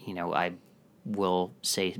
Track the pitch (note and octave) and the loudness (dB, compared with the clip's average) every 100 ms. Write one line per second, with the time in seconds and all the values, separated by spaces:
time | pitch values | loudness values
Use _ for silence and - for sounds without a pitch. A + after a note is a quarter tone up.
0 | - F2+ F2 D2 F2 F2+ - - - - | -8 -6 -2 0 0 -2 -14 -20 -20 -14
1 | - G2+ F#2+ F2+ F2+ - - - F#2 - | -6 0 2 4 2 -2 -4 0 0 -2